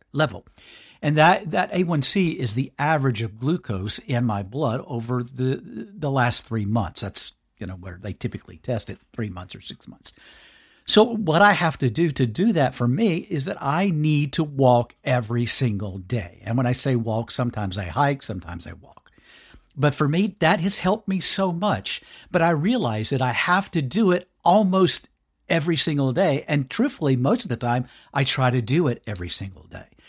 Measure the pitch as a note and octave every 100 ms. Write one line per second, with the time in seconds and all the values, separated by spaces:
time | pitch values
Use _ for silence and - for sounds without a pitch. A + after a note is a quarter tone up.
0 | _ C#3+ A2+ F2+ - - - - - -
1 | D3+ D3+ D#3+ F#3+ E3+ F#3+ F#3 F3+ E3+ D#3
2 | C3+ G3 E3+ - B2 A2+ C3+ - D3 D#3
3 | C3+ A2 A2+ G#2+ C3 F3 - G2 G#2 -
4 | - A#2+ B2 G2+ G2 C3 C#3 A#2+ - A#2+
5 | A2+ B2 B2 B2+ B2+ C#3 - - A3+ G3+
6 | C#3+ C3+ A#2+ - - A2+ G2+ A#2 F2+ -
7 | F#2+ - - - _ - F#2 F2+ F#2 F2+
8 | G2+ F#2+ A2 - - F2 - A#2 - F#2
9 | _ - G#2+ F2+ F#2 G2+ - - - -
10 | - - - - - - _ _ - G#3
11 | A#3+ A3+ D#3 D#3+ G#3 - E3 - C3 A2+
12 | E3+ C#3 B2 G#2+ A3+ E3+ C3+ - A#2+ D3
13 | A3+ E3 - D#3 D#3 - C#3+ D#3+ G3+ D#3
14 | D#3 D3 C3 - D3+ C3+ B2+ A#2+ A#2+ _
15 | C#3 B2 A2 A#2+ A#2+ - B2 G2+ G2+ F#2+
16 | F#2 A#2+ F2 - G#2+ A#2+ B2 B2 C#3 B2
17 | A2+ A2 A#2 - A#2+ A2+ G2 F#2+ F2+ G2+
18 | C#3+ C#3 - F#2+ - - - E2 - -
19 | _ _ - - - - _ C#3+ C#3+ -
20 | D3 E3 G#3 - D#3+ D#3+ F#3 - F#3 A3
21 | - F#3+ - - F#3+ E3+ G#3 G#2+ - -
22 | - - - F3 E3 D#3 F3+ B3 C3 A2
23 | A2 C3+ B2+ - - F#3 - E3 C3+ G#3+
24 | G3 F3+ - _ F3 G3+ F#3+ F#3+ F3 -
25 | - _ _ _ - D#3+ D#3+ D#3 - D3
26 | C3+ B2+ F3+ C#3 - C#3+ C3+ - C4+ -
27 | C#3+ B2+ C3+ B3 - A#2 A#2+ B2 B2 -
28 | - C#3+ C3+ - B2+ B2+ A2 D3+ D3 A#2
29 | - F#2+ F2 - G2 E2+ - F#2 - _